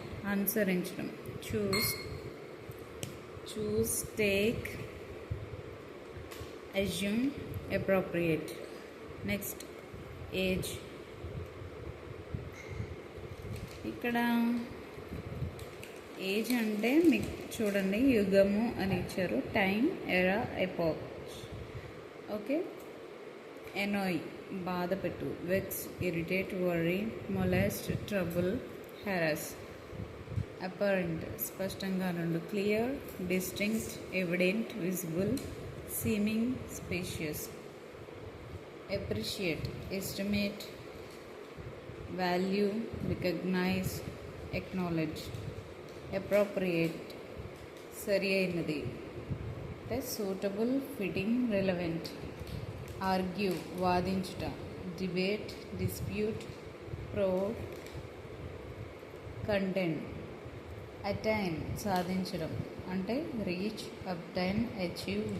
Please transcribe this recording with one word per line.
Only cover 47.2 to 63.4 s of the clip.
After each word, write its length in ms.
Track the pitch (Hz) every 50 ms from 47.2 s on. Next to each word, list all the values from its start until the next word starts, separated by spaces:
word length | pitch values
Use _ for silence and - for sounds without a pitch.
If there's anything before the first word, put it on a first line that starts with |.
| - - - - - - - - - - - - - - - - -
సరి 280 | 214 202 190 190 196 190
అయినది 460 | 196 185 180 175 170 156 156 156 143 - - - - - - - - - - - - - - - - - - - - - -
అంటే 160 | 220 254 269
సూటబుల్, 720 | - - - 208 190 190 190 - 196 196 208 226 247 262 277
ఫిట్టింగ్, 720 | 269 - - - 202 175 160 196 190 214 233 254 247 233
రెలెవెంట్. 560 | 208 196 196 190 180 175 175 165 165 165 - - - - - - - - - - - - - - - - - - - -
ఆర్గ్యూ 500 | 190 190 185 190 185 185 175 196 208 185 175 156 - - 165
వాదించుట, 680 | 180 185 180 180 180 180 185 190 190 185 - - - 165 147 139 - - - - - - 185 175 -
డిబేట్, 800 | 190 180 165 185 185 190 208 220 - - - - - - - 180
డిస్ప్యూట్, 640 | 185 185 - - - - 190 208 214 220 208 - - - - - - - - - - - - - - - -
ప్రో, 160 | 208 202 190 185 185 196 202 233 - - - - - - - - - - - - - - - - - - - - - - - - - - - - - - - - - - - - - - -
కంటెంట్. 540 | 208 196 196 190 180 196 185 170 156 139 - - - - - - - - - - - - - - - - - - - - -
అటైన్ 520 | 202 208 208 - 220 214 214 202 180 165 143 135 - - - -
సాధించడం 680 | 208 190 180 180 175 185 185 185 - - 170 175 - - - - - - - - 185
అంటే 260 | 185 190 185 190 233 277 330 330 - 226